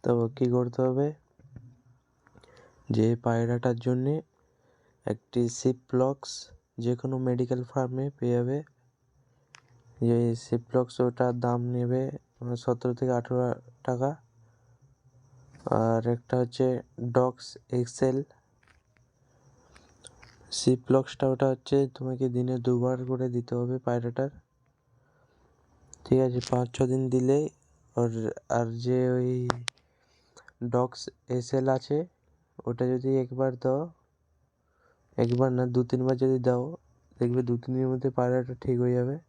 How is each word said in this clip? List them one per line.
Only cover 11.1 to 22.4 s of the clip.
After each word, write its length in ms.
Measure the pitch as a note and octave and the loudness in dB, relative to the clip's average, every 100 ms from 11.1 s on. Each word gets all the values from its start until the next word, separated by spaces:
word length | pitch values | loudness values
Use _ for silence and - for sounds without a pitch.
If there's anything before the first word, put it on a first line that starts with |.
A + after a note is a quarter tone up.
| A#2+ B2 A#2+ B2 | 2 0 2 0
দাম 140 | A#2+ A#2+ B2 | 0 -2 -2
নেবে, 260 | B2 B2+ C3+ C#3+ _ _ | 0 0 -2 -8 _ _
মানে, 180 | A#2+ A#2+ | -8 -4
সতেরো 300 | - A#2+ B2+ A#2+ | 0 0 0 -2
থেকে 140 | B2+ B2 | 0 0
আঠেরো 180 | A#2 B2 B2 - - _ - | 0 0 0 -2 -8 _ -4
টাকা। 240 | B2 C3+ D#3 _ _ _ _ _ _ _ _ _ _ _ - - - - - | 0 -2 -4 _ _ _ _ _ _ _ _ _ _ _ -20 -20 -12 0 2
আর 220 | A2+ A2+ A#2 A#2+ | 2 2 0 -4
একটা 200 | - B2+ | -2 -2
হচ্ছে 260 | B2 - C3 B2 - - A#2+ B2 | -2 0 0 0 -6 -8 0 2
Dox 180 | B2+ B2 - - _ B2 | 2 0 -16 -18 _ -2
এক্সএল। 380 | A#2+ - C3 C3 C#3+ - _ _ _ _ _ _ _ _ _ _ _ _ _ - _ _ - - - _ - - | -2 0 0 2 -4 -14 _ _ _ _ _ _ _ _ _ _ _ _ _ -20 _ _ -20 -20 -20 _ -12 0
Ciplox-টা 680 | - B2+ - C3+ C3 - C3+ | 2 2 4 2 2 -2 0
ওটা 140 | B2+ C3+ | 2 2
হচ্ছে 240 | C3 - C#3 C3+ - | 0 0 2 2 -4
তোমাকে 300 | C3 B2+ C3 | -8 -2 -2
দিনে 200 | B2 | 0